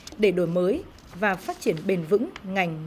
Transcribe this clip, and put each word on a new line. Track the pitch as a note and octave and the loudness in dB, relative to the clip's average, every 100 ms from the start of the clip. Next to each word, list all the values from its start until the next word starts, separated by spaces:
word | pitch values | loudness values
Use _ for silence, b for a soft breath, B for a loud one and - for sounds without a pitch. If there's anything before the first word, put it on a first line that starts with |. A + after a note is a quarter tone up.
| B - | B -4
để | G#3 | 0
đổi | F3 E3+ | 2 2
mới | E3+ F3+ C#4+ - - - E3+ | 2 2 0 -4 -16 -16 -2
và | G#3 | 0
phát | F#3 - F4 | 0 -4 -4
triển | C4 D#3+ F#3+ | 0 0 2
bền | F#3+ | 0
vững | D#3 G3 D4 - G3 | 4 2 2 -6 -4
ngành | F#3+ F3 D#3 | 0 0 -2